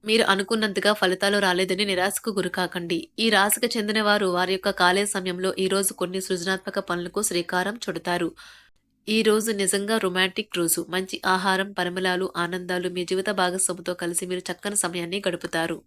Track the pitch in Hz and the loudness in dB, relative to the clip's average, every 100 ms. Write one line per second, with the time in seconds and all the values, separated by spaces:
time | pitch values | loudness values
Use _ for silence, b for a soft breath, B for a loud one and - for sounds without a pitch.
0 | 214 220 - 196 196 226 214 190 208 208 | 4 4 6 4 2 0 0 2 2 4
1 | 185 185 202 208 196 180 185 190 202 180 | 2 2 2 2 2 2 0 0 0 0
2 | 185 196 - 190 180 - 180 180 170 165 | 0 -2 -4 -2 -2 -2 -4 -4 -4 -4
3 | - - 226 208 202 208 240 233 208 220 | -4 -2 2 4 4 2 0 -2 0 0
4 | 208 208 190 180 185 190 202 190 180 185 | 2 4 2 2 0 0 -2 4 4 4
5 | 202 196 185 180 185 185 190 196 196 - | 2 -2 -2 -2 -2 0 0 2 0 -2
6 | 180 190 190 185 170 190 202 196 190 175 | -4 -4 -4 -2 -2 -2 -2 -6 -4 -4
7 | 175 202 214 175 175 185 185 233 - 165 | -4 -4 -2 -2 0 0 -2 -4 -6 -6
8 | 180 175 165 - B B B _ _ _ | -2 -2 -2 -6 B B B _ _ _
9 | - 220 220 214 220 202 190 202 202 220 | 0 2 4 4 2 0 0 0 0 0
10 | 190 180 190 - 214 180 170 170 - 180 | 2 2 0 0 -6 -2 0 0 0 -4
11 | 190 - 190 185 190 190 196 202 180 180 | -4 -4 0 2 2 0 0 -2 -2 0
12 | 185 180 185 175 170 180 180 180 180 180 | -2 0 -2 -4 -4 -4 -4 -2 -2 -4
13 | 175 185 190 196 180 185 - 175 170 175 | -2 -2 -2 0 0 0 -2 -2 -6 -4
14 | 170 175 180 180 180 175 202 202 175 175 | -4 -4 -4 -6 -6 -6 -4 -2 -2 -4
15 | 170 196 196 175 170 165 165 160 | -4 -2 -2 -4 -4 -2 -2 -4